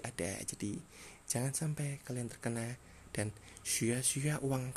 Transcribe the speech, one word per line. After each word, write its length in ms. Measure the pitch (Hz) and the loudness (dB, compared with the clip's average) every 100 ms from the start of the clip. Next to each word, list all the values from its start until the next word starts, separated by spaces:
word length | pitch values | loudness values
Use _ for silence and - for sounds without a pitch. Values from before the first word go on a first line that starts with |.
| 120 | -2
ada. 320 | - 87 - - | -2 -2 -2 -4
Jadi, 320 | - 104 - - - - - - | -2 -2 -2 -6 -14 -16 -8 0
jangan 320 | 120 131 - | 2 2 2
sampai 400 | 156 151 143 139 - | 0 0 0 -2 -2
kalian 240 | 123 117 | -2 -2
terkena 480 | - 120 117 117 127 - - - | -2 -2 0 -2 -4 -12 -18 -4
dan 240 | - 104 - - - - | 0 0 -2 -12 -8 -2
sia-sia 720 | - 117 123 127 139 147 151 135 | 4 4 4 4 4 4 2 2
uang 240 | 131 127 | 2 0